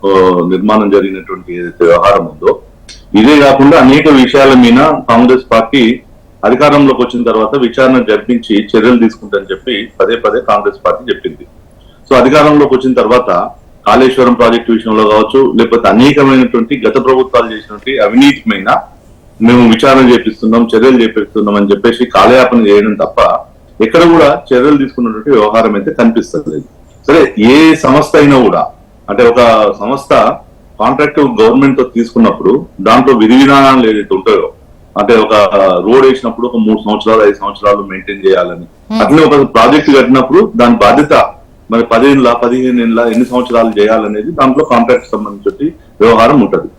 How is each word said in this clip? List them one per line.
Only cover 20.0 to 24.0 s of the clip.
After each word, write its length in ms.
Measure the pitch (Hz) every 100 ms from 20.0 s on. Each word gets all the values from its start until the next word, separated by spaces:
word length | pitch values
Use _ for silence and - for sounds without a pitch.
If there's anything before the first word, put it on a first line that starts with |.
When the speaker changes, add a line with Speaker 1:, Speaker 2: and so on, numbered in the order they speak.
| 127
Speaker 1:
చేపిస్తున్నాం, 540 | 117 110 - 110 113 117 113
చర్యలు 260 | 127 127
చేపిస్తున్నాం 520 | 110 110 101 110 104 104
అని 160 | 101
చెప్పేసి 340 | 101 117 117 -
కాలయాపన 640 | - 104 127 127 120 107
చేయడం 260 | 101 107
తప్ప 460 | 104 - - 101 - - - - -
ఎక్కడ 200 | 113 170